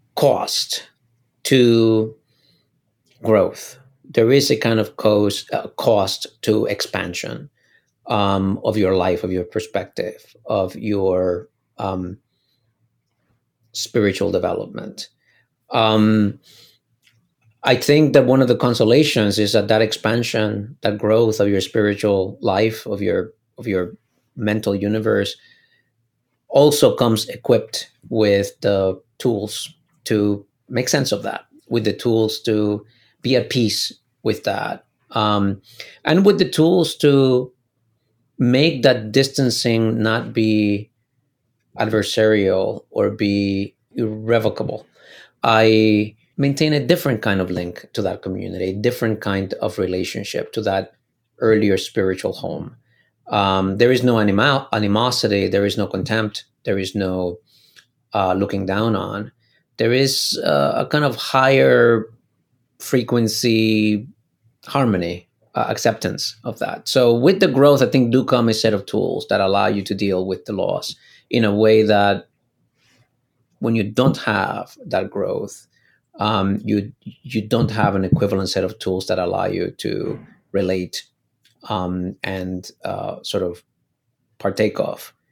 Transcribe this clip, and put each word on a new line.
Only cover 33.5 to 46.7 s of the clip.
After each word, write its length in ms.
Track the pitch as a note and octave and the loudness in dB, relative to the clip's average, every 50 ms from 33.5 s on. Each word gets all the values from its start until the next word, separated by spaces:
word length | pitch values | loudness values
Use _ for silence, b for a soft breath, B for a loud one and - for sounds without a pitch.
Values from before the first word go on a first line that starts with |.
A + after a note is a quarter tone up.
peace 420 | - C3 A#2 G#2 - - - - - - _ _ _ _ | 0 0 0 0 -2 -4 -6 -8 -10 -14 _ _ _ _
with 220 | - A2 G#2+ - - | -4 -4 -4 -2 -4
that, 420 | - F#2+ - - - - - - _ _ _ _ _ | -4 -4 -4 -6 -6 -8 -10 -14 _ _ _ _ _
um, 480 | - A2+ G#2+ G#2+ G#2 G2+ G2 G2 G2 G2 B B B B B B B B - | -4 -2 0 2 2 2 0 0 -2 -6 B B B B B B B B -2
and 200 | D3 D#3 F#3 G3 | 2 2 4 6
with 140 | G3+ F#3+ - | 4 4 4
the 100 | F#3+ - | 2 0
tools 480 | - - D#3 E3 F3+ F#3 E3 D3 - - | 2 2 2 4 4 2 2 0 -2 0
to 540 | - D3 C#3+ C#3 C3+ C3 B2+ B2+ C3 B2+ - _ _ _ _ _ _ _ _ _ _ _ _ _ _ _ _ - | 2 4 4 4 4 4 2 2 0 -4 -10 _ _ _ _ _ _ _ _ _ _ _ _ _ _ _ _ -2
make 460 | C3 A#2+ B2 C3 D3 E3 D3 C3 A#2+ | 2 2 4 4 4 2 2 2 4
that 280 | C#3 B2 A2+ A2 G#2+ | 4 4 4 0 0
distancing 920 | G#2 C3+ C3+ C3+ - - C3+ B2 A2+ - - A#2+ A2+ A2+ A2+ A2 A2 A2+ G#2+ | 2 2 2 2 0 0 0 0 0 0 0 0 2 2 2 2 0 0 0
not 300 | A2 A2 A#2+ A#2 - A2+ | 0 0 -2 -4 -4 -2
be 580 | A#2 A2 A2 G#2+ G#2+ G#2+ G#2 G#2 G#2 A2 - _ _ _ _ _ _ _ _ _ _ _ _ _ _ _ _ _ - | 0 0 2 2 2 2 2 0 -2 -4 -10 _ _ _ _ _ _ _ _ _ _ _ _ _ _ _ _ _ -4
adversarial 1080 | A2 G#2+ G#2+ G#2+ G2 - - A#2+ A2 G#2+ A2 G#2 G2 F#2+ F#2+ F#2+ G2 G#2+ G#2+ - - _ | -4 0 0 0 0 0 0 2 2 4 4 4 2 2 2 0 0 -2 -4 -8 -12 _
or 180 | - - G#2 G2+ | -4 -2 -2 -2
be 640 | G2+ G#2 G#2 G2+ G2+ G2+ G2+ G2 G2 G2 G2 G2+ - _ _ _ - | -2 -2 -2 0 0 0 0 -2 -2 -4 -4 -8 -10 _ _ _ -8
irrevocable. 920 | B3+ A#2+ A2 G#2+ A2 A2 A2 A#2 A2+ A2 G#2+ - - - - - - - B B B B B B B B B B _ | -6 -4 -4 -6 -6 -2 0 0 2 2 0 -2 -4 -6 -8 -8 -10 -12 B B B B B B B B B B _
I 760 | - A#2 A2+ A2 A2 A2+ A2 A2 A2 A2 G#2+ G#2 G#2+ G#2 - _ _ _ _ - | 0 2 4 4 6 6 6 6 4 4 4 2 0 -2 -6 _ _ _ _ -2
maintain 360 | C#3 C#3 C#3 - D#3+ D#3 | -2 0 0 0 0 2